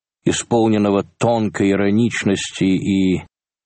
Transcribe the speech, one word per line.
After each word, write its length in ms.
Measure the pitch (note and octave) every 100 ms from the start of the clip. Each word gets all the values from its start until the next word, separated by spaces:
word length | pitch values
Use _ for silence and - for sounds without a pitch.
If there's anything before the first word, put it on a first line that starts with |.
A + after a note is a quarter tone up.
| _ _ -
исполненного 800 | - - A#2 A2+ G#2+ G#2 G2 F2 -
тонкой 540 | A2+ A#2 G#2+ - G2
ироничности 920 | G2 G2+ G#2+ A#2 - G#2 G2 - - F#2+
и 580 | F#2 - F#2+ F#2+ F2 D#2+ _ _ _